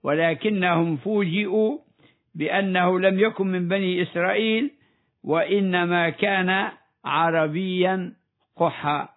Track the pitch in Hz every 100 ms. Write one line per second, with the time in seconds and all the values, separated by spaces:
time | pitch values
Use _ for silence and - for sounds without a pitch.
0 | 147 151 165 156 214 202 180 165 170 151
1 | 185 214 190 180 202 214 220 294 _ _
2 | _ _ _ - 156 196 196 185 180 185
3 | 190 190 220 220 196 185 175 196 190 180
4 | 175 170 180 - 220 220 285 _ _ _
5 | _ _ - 160 160 202 190 180 175 175
6 | 170 160 202 196 185 190 214 - _ _
7 | - 143 165 165 156 156 185 180 180 190
8 | 180 - _ _ _ - 170 - 147 147
9 | -